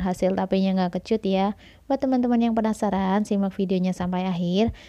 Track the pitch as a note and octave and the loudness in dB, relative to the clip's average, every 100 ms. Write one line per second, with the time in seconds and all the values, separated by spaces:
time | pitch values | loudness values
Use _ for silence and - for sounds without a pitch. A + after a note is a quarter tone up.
0 | F#3 F#3 F#3 F#3+ F#3+ F#3+ F#3+ F#3 F3+ F#3 | 2 0 0 0 0 0 2 2 0 -2
1 | - A3 G3 F#3+ G3 G#3 - - - C4+ | -2 -2 0 0 0 -4 -14 -16 -4 -2
2 | C4+ B3+ A#3+ A#3+ A#3 A3+ G#3+ G#3+ G#3 F#3+ | 0 0 2 2 2 2 0 0 0 0
3 | F#3+ G3+ G#3+ G3+ G3 F#3+ F#3 F#3 F#3 F#3 | 2 0 2 0 0 -2 0 0 0 -2
4 | F3+ F3+ F#3 F3 F3 F#3 A3+ - | -2 -2 -2 -2 0 2 0 -2